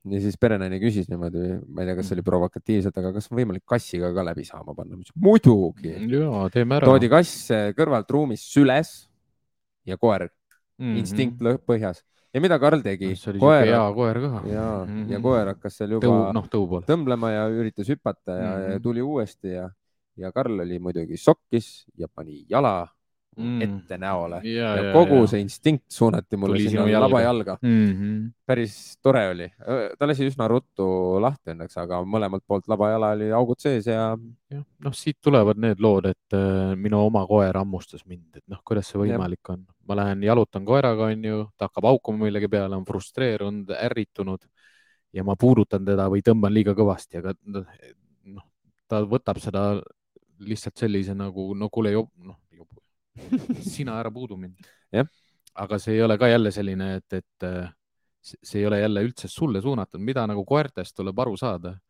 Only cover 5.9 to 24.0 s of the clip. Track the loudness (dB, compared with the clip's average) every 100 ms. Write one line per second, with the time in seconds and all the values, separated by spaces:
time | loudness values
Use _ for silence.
5.9 | -8 -2 -2 0 0 0 0 2 4 8
6.9 | 8 8 6 6 -2 -2 0 0 0 0
7.9 | 0 0 0 0 -4 0 4 6 4 0
8.9 | -10 _ _ _ _ _ _ _ _ -10
9.9 | 2 2 2 -2 -10 _ _ _ _ -4
10.9 | -4 -2 -2 -2 0 0 0 0 0 0
11.9 | -6 _ _ _ 0 2 4 4 4 0
12.9 | -4 -4 -4 -6 4 6 6 6 4 2
13.9 | 0 0 0 -4 -6 -6 -4 -4 -4 -6
14.9 | -8 -6 -4 0 0 0 -4 -10 -8 -4
15.9 | 0 4 4 2 -2 -2 -2 -2 -2 0
16.9 | 0 0 -2 -2 -2 -2 -2 -4 -4 -4
17.9 | -4 -4 -8 -8 -6 -4 -6 -6 -4 -4
18.9 | -4 -4 -4 -6 -8 -10 -10 -10 -16 _
19.9 | _ _ -14 -10 -6 -4 -4 -6 -6 -6
20.9 | -6 -8 0 2 2 _ -4 -4 -16 _
21.9 | -14 -14 -12 -18 -18 -2 2 2 0 -4
22.9 | _ _ _ _ -10 -6 -2 -4 -6 -10
23.9 | -8